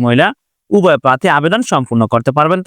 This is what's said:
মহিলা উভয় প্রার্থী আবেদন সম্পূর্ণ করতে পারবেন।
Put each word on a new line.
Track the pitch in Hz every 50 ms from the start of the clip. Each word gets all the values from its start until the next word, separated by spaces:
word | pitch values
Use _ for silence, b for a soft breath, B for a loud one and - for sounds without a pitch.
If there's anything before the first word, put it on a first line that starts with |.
| 120
মহিলা | 120 120 131 170 208 277 _ _ _ _ _ _ -
উভয় | 202 202 180 180 147 127
প্রার্থী | - 131 131 131 - 180 147 147
আবেদন | 147 170 196 233 240 -
সম্পূর্ণ | 175 139 127 - 117 117 110 110
করতে | 117 117 113 135 123
পারবেন। | 147 151 160 185 185 185